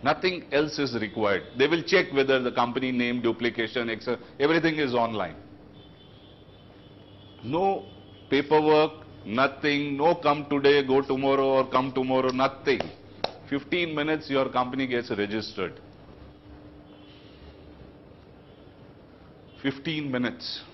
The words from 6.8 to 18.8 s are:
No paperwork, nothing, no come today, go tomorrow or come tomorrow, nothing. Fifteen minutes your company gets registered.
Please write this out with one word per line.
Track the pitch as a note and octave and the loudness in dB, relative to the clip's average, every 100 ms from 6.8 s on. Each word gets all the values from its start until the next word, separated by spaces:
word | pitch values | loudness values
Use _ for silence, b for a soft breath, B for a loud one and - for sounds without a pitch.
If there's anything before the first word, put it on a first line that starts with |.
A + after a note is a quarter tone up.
| - - - - - - | -20 -20 -20 -20 -20 -16
No | A2 D#3 G3 F#3+ - - - - - | -6 -2 0 -2 -6 -20 -20 -20 0
paperwork, | C3+ C#3+ D#3 D3+ D#3 D#3 - - - - | 0 4 4 6 6 4 -2 -18 -16 -4
nothing, | A2+ C#3 - D3+ C#3+ D3 C#3 | 2 2 2 -2 0 -2 0
no | D3+ E3+ | 2 2
come | D3 D3 C#3+ | 2 0 0
today, | C#3+ C#3 C#3+ C3 | 2 6 6 6
go | C3+ | 2
tomorrow | C3+ C3+ C#3 C3+ C3+ | 2 0 2 2 4
or | C3+ B2+ | 2 2
come | B2+ C3 | 2 0
tomorrow, | B2+ C3 C3 C3 | -2 0 2 2
nothing. | B2+ C3+ - - A#2+ D#2+ - - - - - - | 2 0 0 0 0 -2 -10 -20 -10 -10 -10 -6
Fifteen | C#3 C#3 F3+ E3+ D3+ | -6 -2 -2 -2 -2
minutes | D3 D#3 D3+ | 0 -2 0
your | C3+ B2+ | 0 2
company | B2+ B2 C3 C3 | 0 -2 -2 -2
gets | A#2+ A#2 | -2 -2
registered. | A2 G#2 G#2+ G#2 - F2+ - - - - - - - - - - - - - - - - - - - - - - - - - - - - - - - | -2 -2 -2 -6 -6 -6 -8 -20 -20 -20 -20 -20 -20 -20 -20 -20 -20 -20 -20 -20 -20 -20 -20 -20 -20 -20 -20 -20 -20 -20 -20 -20 -20 -20 -20 -20 -20